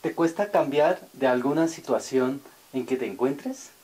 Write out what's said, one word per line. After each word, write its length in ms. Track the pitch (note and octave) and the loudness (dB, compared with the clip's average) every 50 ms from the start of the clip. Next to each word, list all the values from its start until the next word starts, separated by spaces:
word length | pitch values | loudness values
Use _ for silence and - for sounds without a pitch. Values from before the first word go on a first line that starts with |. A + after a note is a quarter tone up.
¿Te 140 | - D#3+ E3 | -6 -6 -2
cuesta 360 | - E3+ E3 E3 - G3+ G3+ | 2 0 0 2 0 -4 0
cambiar 500 | - F3+ D3+ C#3 C#3 D3 D3+ D#3+ F3+ - - - - | 2 0 0 2 2 4 4 4 2 0 -4 -20 -8
de 140 | - C3+ | -2 0
alguna 420 | C3 B2 B2+ B2 C3+ C#3+ D#3 E3 D#3+ | 2 2 2 2 0 2 2 2 0
situación 720 | E3 - - - B2+ A2 - - B2+ C3 B2+ B2+ C3+ C#3 - - - - - - - | -2 -6 -4 0 0 0 0 0 0 0 2 2 -2 -4 -8 -16 -20 -20 -20 -8 -6
en 140 | C3 B2 | -6 -4
que 100 | A#2 B2+ | -2 -2
te 100 | B2 A#2+ | -2 -2
encuentres? 640 | G#2 F#2+ F#2+ A#2 C3 C#3 - - C4 C4+ - - - - _ | -4 -4 -2 0 -2 -2 -2 -6 -8 -10 -10 -12 -20 -20 _